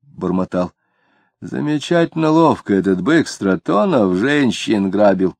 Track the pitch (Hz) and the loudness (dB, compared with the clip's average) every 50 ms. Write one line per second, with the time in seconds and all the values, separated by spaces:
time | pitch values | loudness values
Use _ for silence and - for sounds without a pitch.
0 | _ _ - - 92 90 90 92 92 - - 90 87 87 _ _ _ _ _ _ | _ _ -12 -6 -4 -2 -2 -2 -4 -2 -4 -4 -4 -4 _ _ _ _ _ _
1 | _ _ _ _ _ _ _ _ - - - 127 143 151 151 147 - - 175 170 | _ _ _ _ _ _ _ _ -14 -8 -6 -6 -4 -2 -4 -4 -2 0 0 0
2 | 170 165 - 160 156 156 156 165 165 151 117 - - - 101 95 87 98 95 90 | 0 0 -2 -2 0 2 2 4 4 4 2 0 -2 0 0 0 2 2 0 0
3 | 87 135 160 160 123 - - - 104 98 92 82 _ - 165 202 208 196 170 127 | 0 2 2 2 0 -2 -6 -6 -2 -2 -2 -2 _ -2 0 0 0 2 2 2
4 | 104 92 90 92 113 135 147 147 139 117 98 - - - 113 104 98 95 92 101 | 2 2 0 0 0 0 0 0 0 0 -2 -4 -4 -2 -2 0 0 -2 0 2
5 | 107 101 98 92 95 90 - _ | 2 2 4 2 0 -2 -4 _